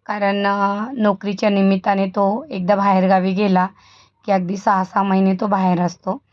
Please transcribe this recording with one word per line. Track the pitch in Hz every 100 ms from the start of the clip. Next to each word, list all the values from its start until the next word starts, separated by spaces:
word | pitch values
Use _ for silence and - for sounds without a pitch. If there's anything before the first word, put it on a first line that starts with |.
| -
कारण, | 208 196 202 202
अ, | 202 196 202 233 277
नोकरीच्या | 208 196 196 190 214
निमित्ताने | 202 196 190 208 196 196
तो | 202 196 226 311
एकदा | 202 180 196
बाहेरगावी | 202 190 185 190 185
गेला | 185 208 185 190 - _ _ _ _ -
की |
अगदी | 196 175 196
सहा | 220 190
सहा | 185 202
महिने | 196 190 190
तो | 185 214
बाहेर | 196 185 175
असतो, | 175 - 190 262 _